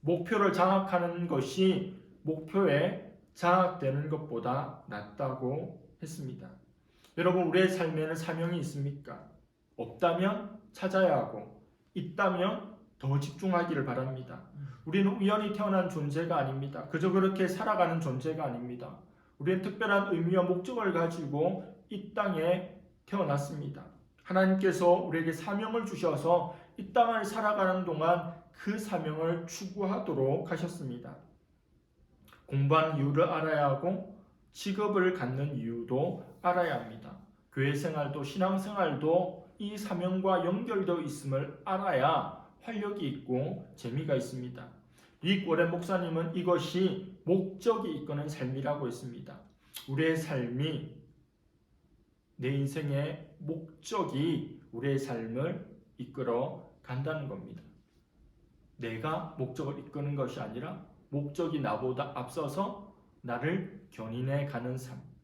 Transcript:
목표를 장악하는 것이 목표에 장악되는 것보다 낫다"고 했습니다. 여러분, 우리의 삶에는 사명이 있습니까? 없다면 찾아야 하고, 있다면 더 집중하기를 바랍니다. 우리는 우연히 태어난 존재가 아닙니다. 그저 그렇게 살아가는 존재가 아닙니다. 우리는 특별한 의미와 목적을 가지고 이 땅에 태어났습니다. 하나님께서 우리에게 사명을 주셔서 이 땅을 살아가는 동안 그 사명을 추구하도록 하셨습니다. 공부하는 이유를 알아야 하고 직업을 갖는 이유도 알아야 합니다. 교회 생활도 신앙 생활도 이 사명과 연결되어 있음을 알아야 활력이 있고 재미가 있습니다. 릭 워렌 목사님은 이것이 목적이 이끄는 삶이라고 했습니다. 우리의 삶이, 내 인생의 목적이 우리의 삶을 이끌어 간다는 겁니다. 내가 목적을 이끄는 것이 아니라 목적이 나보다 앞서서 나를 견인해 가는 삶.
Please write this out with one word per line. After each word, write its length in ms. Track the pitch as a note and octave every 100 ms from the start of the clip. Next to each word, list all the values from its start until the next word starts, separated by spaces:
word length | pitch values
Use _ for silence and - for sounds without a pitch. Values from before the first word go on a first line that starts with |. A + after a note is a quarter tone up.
목표를 520 | C#3+ F3 F3 A3 G3
장악하는 760 | D#3 F#3 G3 F#3+ F3+ E3+ E3+ F3
것이 680 | D3 - - F#3+ - - - - -
목표에 880 | D#3 D#3 - G3 F#3 C#3+ F3 - - - _
장악되는 720 | - F3 F#3 F3 - C#3 C#3 D#3
것보다 720 | D3+ - A#2 B2 A#2 - - -
낫다"고 960 | G#2 G#2+ - C3+ B2 B2+ D3 F#3+ - - -
했습니다. 460 | D#3 - C3 B2+ B2+ - - _ _ _ _ -
여러분, 300 | F3+ F3+ E3+
우리의 200 | F3+ F#3
삶에는 460 | - E3 D#3 D#3 D#3+
사명이 420 | - E3 E3 F3
있습니까? 680 | C#3 C#3+ C#3 C#3 - - - - _ _ _ -
없다면 840 | A#2 - F3 E3+ G3 A3 - - -
찾아야 440 | - F#3+ F#3+ F3+ D3
하고, 460 | - G#2+ - - - _ _
있다면 840 | - C#3+ - F#3+ F3+ F#3+ A#3 - - - _
더 220 | C3+ C#3
집중하기를 640 | - - G3 F3 E3+ D3
바랍니다. 580 | C3+ B2 C3 C3 B2+ - - C#3+ C#3 - -
우리는 260 | F#3 G3 G3
우연히 340 | G3 G#3 G#3
태어난 380 | - G#3 F#3+ F3
존재가 460 | D#3 D3 C#3+ E3 E3
아닙니다. 520 | C3+ C3+ C#3 E3 -
그저 220 | E3 F#3
그렇게 360 | F#3+ F#3+ F#3+ F#3
살아가는 540 | - G#3+ G3+ E3+ E3
존재가 460 | D3+ B2+ D#3+ D#3 D3
아닙니다. 520 | A#2+ B2 B2 D3 - - - _ _
우리는 220 | C#3+ F#3
특별한 540 | G3 G3 A3 G3+ G3+
의미와 300 | E3+ E3+ F#3
목적을 480 | F3+ F3+ - B3 G3+
가지고 840 | E3 E3+ F3 C#3+ C#3+ E3+ G3 - - -
이 240 | G3+ -
땅에 560 | - G3+ D#3+ E3 F#3 - - - _
태어났습니다. 800 | - G3 D3+ C#3+ C#3+ D3 C#3+ C#3+ - - _ _
하나님께서 680 | - F#3 F#3+ F#3+ F#3+ E3 F3
우리에게 440 | F3+ F3 D#3+ E3
사명을 520 | D#3 - G3+ A3 A3+
주셔서 720 | G3 E3+ E3+ D3 D#3+ F3 E3+ - - -
이 160 | F#3+
땅을 320 | B3 A#3 A3+
살아가는 600 | G3+ A3 G#3+ G#3 F#3 F#3
동안 500 | F3 D3+ D#3+ F3 F3 - -
그 260 | - - A3+
사명을 680 | A3 E3+ D#3+ D#3 E3 E3+ -
추구하도록 1040 | - F#3+ G#3 F#3+ A3+ - C#3 C3 C#3+ -
하셨습니다. 680 | E3 F3 - C3+ A#2+ - - - _ _ _ _ _ _ _ _ _ - - -
공부하는 520 | C#3 C#3 D#3 D#3+ D3+
이유를 260 | C#3 C#3+
알아야 460 | E3+ D#3+ D#3+ D3+ C#3+
하고 460 | C3+ F3 F#3+ - - - _ _
직업을 640 | - G3+ F#3+ G#3 G3 F3+
갖는 420 | - B2+ C3 D3 C3
이유도 680 | A2+ A#2 A#2 B2+ E3+ F#3+ - -
알아야 340 | F3+ F3+ E3+ C3
합니다. 400 | A2+ A2 A2 - - _ _
교회 240 | - C#3
생활도 480 | D3 E3 D3+ C#3 C#3+
신앙 360 | C#3 G3 F#3 G3
생활도 920 | G3+ G3+ E3+ C3 D#3 F3 F3+ - - -
이 180 | G3+ G#3
사명과 680 | G#3 F3+ F#3 F#3 F#3+ F#3
연결되어 560 | E3+ G3 A#3 G#3 F3 E3+
있음을 600 | D3 - C#3 C3+ D3 -
알아야 760 | - F#3+ G3 C#3 C3+ B3 - - - _
활력이 460 | - A3 G#3 G#3 D3
있고 640 | - - B2+ D3+ F#3+ -
재미가 400 | - A#2+ C3 D3
있습니다. 500 | C3 B2 B2+ B2 - - - _ - - _
릭 260 | D#3+ G3 E3
워렌 220 | E3 E3+
목사님은 640 | F3 F3 F#3 E3+ E3 E3 F3+
이것이 800 | F3 F3 - F3+ F#3 - - -
목적이 720 | - F#3+ F#3 - A#3 A3+ - D3
이끄는 320 | - C#3+ D3
삶이라고 580 | - B2+ C3+ D3 C#3+ C3
했습니다. 520 | A#2 C3 A#2 - - - _ _ - -
우리의 280 | C3+ D#3+ D#3+
삶이, 800 | D#3+ C#3+ A#2+ B2 D#3 D3+ - - - - _ _ _ _ _ _ _ _ _ _ _ -
내 120 | C3
인생의 800 | C#3 C#3 D#3+ D3 C#3 D3+ - - -
목적이 1200 | D3+ E3 - - - G#3+ E3 C3+ E3 D3 - - -
우리의 260 | A#2 C#3 C3+
삶을 680 | - A#2 A2+ A#2 D#3+ F#3+ - - _ _
이끌어 720 | - - A#2+ A#2 C3+ - - -
간다는 460 | - B2+ C#3+ D#3 C#3+
겁니다. 340 | G2 F2+ - - - _ _ _ _ - _ _ _ _ -
내가 500 | A#2 A2 C#3+ D#3+ - -
목적을 400 | B2+ - C#3+ C#3+
이끄는 380 | - D3 C#3+ C#3+
것이 240 | B2 -
아니라 440 | G#2 A#2 D#3 F#3+ - - _
목적이 520 | C#3+ C#3+ D#3+ D#3+ D3
나보다 520 | A#2+ G#2+ B2+ B2 C#3+ B2+
앞서서 760 | A#2+ E3 C#3+ C#3+ G3+ G3+ - - _ _
나를 640 | - A#2+ D3 F3 E3+ - -
견인해 540 | - A2 A#2 C3 C#3+ C#3+
가는 300 | A#2+ B2 B2+
삶. 240 | B2+ - - -